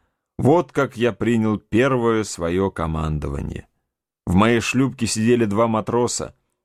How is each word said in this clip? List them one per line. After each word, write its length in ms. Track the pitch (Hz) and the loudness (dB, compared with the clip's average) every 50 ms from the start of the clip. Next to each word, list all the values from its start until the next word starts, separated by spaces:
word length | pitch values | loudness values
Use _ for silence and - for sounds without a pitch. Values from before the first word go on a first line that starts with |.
| _ _ _ _ _ _ _ - | _ _ _ _ _ _ _ 0
Вот 320 | 117 123 156 175 170 - | 2 4 4 4 2 0
как 260 | - 143 139 - - | -2 -4 -4 -2 -2
я 160 | 107 117 117 98 | -2 -2 -2 0
принял 460 | - 110 113 120 113 110 110 107 95 | 0 0 0 2 2 2 2 0 -2
первое 640 | - _ - 107 127 139 135 123 117 117 113 110 107 | -4 _ 0 2 2 2 2 2 2 2 2 0 -2
своё 480 | - - - 85 85 87 92 98 98 | -4 -6 -6 -4 -2 0 0 0 -2
командование. 960 | - - 82 80 80 80 80 78 78 76 73 71 69 - - - - - - _ _ _ _ _ _ _ _ _ _ _ _ | -2 -4 -4 -4 -2 -2 -2 -2 -2 -4 -4 -6 -6 -6 -6 -8 -8 -10 -14 _ _ _ _ _ _ _ _ _ _ _ _
В 80 | - 87 | 0 2
моей 260 | 95 107 113 120 113 | 4 4 4 2 2
шлюпке 460 | 107 - - 123 135 127 127 - 113 | 0 0 0 0 0 -2 -2 -4 -4
сидели 380 | 104 - 110 110 117 120 117 117 | -4 -2 0 2 2 4 2 2
два 240 | 104 98 107 117 113 | 2 0 0 0 0
матроса. 680 | 110 107 101 - 113 120 123 113 - - 71 - - _ _ _ _ _ _ | 0 -2 -2 -2 0 0 0 -2 -2 -6 -8 -10 -12 _ _ _ _ _ _